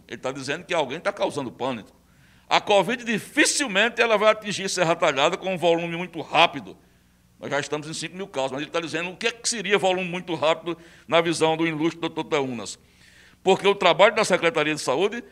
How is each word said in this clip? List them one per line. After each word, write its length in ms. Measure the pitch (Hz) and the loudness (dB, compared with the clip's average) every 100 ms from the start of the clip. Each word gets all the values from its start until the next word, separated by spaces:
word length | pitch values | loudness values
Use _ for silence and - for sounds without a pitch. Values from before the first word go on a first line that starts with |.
| - | -16
Ele 100 | 123 | -8
tá 140 | 127 | -8
dizendo 340 | 139 135 160 175 | -6 -6 -8 -4
que 80 | |
alguém 260 | 170 123 156 | -2 -2 -4
tá 140 | 196 | -6
causando 380 | - 180 143 127 | -4 -4 -4 -8
pânico. 400 | - 131 117 - _ _ _ _ _ - | -6 -6 -6 -12 _ _ _ _ _ 0
"A 100 | 165 | 0
covid 440 | - 202 180 247 | 4 2 2 -2
dificilmente 960 | 233 214 - 285 - - 269 190 233 233 | -4 -4 -2 0 2 0 0 2 2 2
ela 160 | 233 208 | 2 4
vai 140 | 214 | 4
atingir 360 | 214 208 185 190 | 2 -2 -6 -4
Serra 280 | 180 165 170 | 0 0 2
Talhada 420 | 170 135 151 180 | 0 2 2 0
com 160 | 180 | -4
um 40 | 180 | 0
volume 360 | 170 170 170 170 | 2 2 -2 -8
muito 240 | 180 160 | -8 -10
rápido." 540 | - 147 170 139 95 - _ _ _ _ _ _ | 0 4 4 2 -14 -18 _ _ _ _ _ _
Nós 120 | 113 | -6
já 80 | 143 | -4
estamos 280 | 135 147 147 | -4 -6 -6
em 40 | |
cinco 220 | 156 165 180 | -10 -10 -10
mil 120 | 196 | -8
casos, 260 | 135 131 | -4 -4
mas 80 | 135 | -4
ele 100 | 151 | -6
tá 80 | 170 | -6
dizendo 300 | 160 160 180 | -4 -6 -8
o 60 | 170 | -6
que 120 | 226 | -6
é 40 | |
que 160 | 226 - | -4 -6
seria 300 | 233 185 202 | -4 0 2
volume 300 | 185 185 180 | 2 0 -4
muito 260 | 180 175 160 | -6 -6 0
rápido 420 | 147 165 170 160 - - - | 0 0 -4 -10 -14 -20 0
na 120 | 160 | 2
visão 380 | 170 151 160 160 | 2 2 0 2
do 100 | 165 | -2
ilustre 320 | 151 165 160 | 0 -2 -2
doutor 240 | 165 156 | -6 -6
Teunas. 560 | - 151 131 117 95 - _ _ _ - - _ | -2 -2 -2 -6 -12 -14 _ _ _ -20 -20 _
Porque 240 | - 185 190 | 2 4 4
o 80 | 202 | 4
trabalho 400 | 185 165 214 220 | 4 6 6 6
da 80 | |
Secretaria 500 | 202 175 165 160 151 | 2 2 2 2 0
de 80 | 151 | -2
Saúde 420 | - 135 202 233 - | 0 0 0 -2 -12